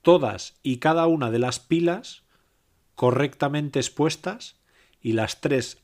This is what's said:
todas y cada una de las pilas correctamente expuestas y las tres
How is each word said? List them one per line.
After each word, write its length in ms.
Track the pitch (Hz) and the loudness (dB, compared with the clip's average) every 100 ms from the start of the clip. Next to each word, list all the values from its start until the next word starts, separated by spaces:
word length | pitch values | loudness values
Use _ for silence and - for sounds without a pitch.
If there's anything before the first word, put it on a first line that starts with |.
todas 580 | - 175 120 95 - - | 4 4 4 -6 -12 -10
y 160 | 135 127 | -6 0
cada 300 | 156 165 165 | 2 2 2
una 240 | 165 123 | 2 0
de 80 | 117 | 0
las 200 | 123 - | -2 -4
pilas 640 | - 165 170 185 - - _ _ _ _ _ _ _ - | -2 0 0 -2 -8 -20 _ _ _ _ _ _ _ -2
correctamente 840 | 123 123 143 - 143 147 151 139 | 0 2 -2 -2 -2 -2 -4 -2
expuestas 800 | 127 - 156 156 185 233 - - _ _ _ _ | -4 -2 -2 -2 -10 -10 -14 -20 _ _ _ _
y 140 | 117 | -4
las 280 | 110 135 - | -2 -2 -4
tres 360 | 147 135 - - | -2 -2 -4 -12